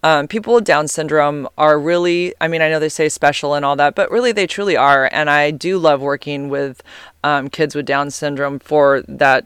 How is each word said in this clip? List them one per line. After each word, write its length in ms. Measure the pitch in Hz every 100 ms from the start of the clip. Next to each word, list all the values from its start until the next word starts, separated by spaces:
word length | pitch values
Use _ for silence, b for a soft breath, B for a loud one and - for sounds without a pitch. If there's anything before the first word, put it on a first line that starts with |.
um, 240 | 156 156 147
people 260 | 220 214
with 100 | 240
Down 220 | 202 151 151
syndrome 640 | - 156 151 147 147 131 -
are 180 | 151 151
really, 580 | 147 175 175 175 175 -
I 60 | 160
mean, 160 | 165
I 80 | 160
know 80 | 160
they 100 | 151
say 200 | - 156
special 460 | - 147 147 147
and 100 | 143
all 100 | 143
that, 220 | 143 143 -
but 160 | 196
really 180 | 226 240
they 160 | 214 185
truly 300 | - 202 147
are. 320 | 139 139 131
And 180 | - 151
I 220 | 147 147
do 260 | 151 170 190
love 240 | 160 143
working 500 | 139 143 - 143 143
with, 340 | 139 139 131 - B B _
um, 260 | 143 143 135
kids 240 | - 151
with 100 | 147
Down 280 | 143 139 143
syndrome 480 | 135 151 139 143 139
for 420 | _ 151 139 139 -
that 360 | 135 139 131